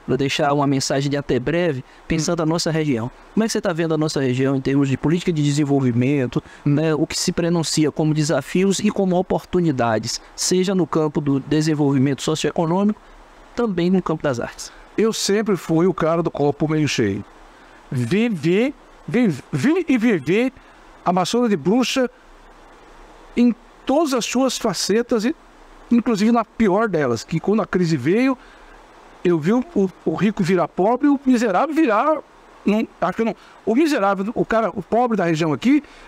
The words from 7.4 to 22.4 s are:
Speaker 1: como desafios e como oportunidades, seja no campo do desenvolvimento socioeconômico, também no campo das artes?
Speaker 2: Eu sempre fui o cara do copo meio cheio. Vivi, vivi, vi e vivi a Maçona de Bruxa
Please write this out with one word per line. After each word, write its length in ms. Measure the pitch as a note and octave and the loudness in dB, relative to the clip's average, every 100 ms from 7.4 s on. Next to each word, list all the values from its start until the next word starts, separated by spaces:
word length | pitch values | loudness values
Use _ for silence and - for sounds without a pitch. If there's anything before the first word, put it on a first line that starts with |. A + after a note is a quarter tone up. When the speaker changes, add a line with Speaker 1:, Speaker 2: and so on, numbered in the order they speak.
| E3+ E3+ D3+ - D3+ | 0 0 0 0 0
Speaker 1:
como 240 | - D#3 | 0 0
desafios 640 | D3+ D3 C#3+ - F#3 G3 F#3 | 0 0 -2 -2 0 0 0
e 120 | G#3 | -2
como 260 | - F#3+ F3 | 0 0 0
oportunidades, 1040 | F3+ F3+ - F3+ E3 B2+ A#2 A2 A#2 - - - | 0 -4 -2 -2 0 0 0 0 -4 -10 -12 -6
seja 380 | - F#3 F#3 | -2 0 0
no 120 | F#3 D#3 | 0 0
campo 340 | D#3+ D#3 D#3+ | 0 -2 -2
do 200 | C#3+ C#3 | -2 -2
desenvolvimento 840 | C3+ D3+ D#3 D3+ C#3+ C#3 C#3 C3 | 0 0 0 0 2 2 0 0
socioeconômico, 800 | - D#3 D3+ - D#3+ F#3 G#3 G#3 - - - - - - | -4 -2 -2 -2 -2 0 0 -2 -10 -20 -20 -20 -12 -4
também 340 | A#3 E3+ F3 | -2 0 0
no 100 | F#3+ | 0
campo 220 | - D#3+ | 0 -4
das 160 | D3 A#2 | -4 -4
artes? 320 | - - - - - - | -6 -12 -18 -20 -10 -2
Speaker 2:
Eu 160 | A3 | 0
sempre 440 | - - G3+ G#3+ F3+ | 0 0 0 0 -2
fui 300 | - D#3+ F#3 | 0 2 2
o 60 | |
cara 300 | - D#3+ E3 | 2 0 0
do 80 | E3 | -2
copo 380 | - C#3+ C#3 D#3 | -2 -2 0 0
meio 180 | D#3 D3 | 0 0
cheio. 380 | - G#2+ G2 - - - - - - - | 0 0 -2 -8 -20 -20 -20 -20 -20 -8
Vivi, 840 | C3 A#2 G3 A#3+ F3+ D#3+ F#3 C4 - - - - | -6 -2 0 0 -2 0 0 0 -4 -18 -20 -4
vivi, 360 | G3 A#3 C3+ - | 0 0 -2 -6
vi 320 | D3 F#3+ F#4 D#4+ | -2 0 0 0
e 80 | B3+ | 0
vivi 560 | A#3 F3+ B2+ G3+ B3+ - - - - - | 2 0 0 0 -2 -6 -20 -20 -20 -8
a 80 | - | -2
Maçona 360 | F#3 E3+ A#3 B3 | -2 0 0 0
de 80 | F#3+ | 0
Bruxa 540 | C#3+ A#3+ B3 C4+ B3 - - - | 2 0 0 -2 -4 -6 -20 -20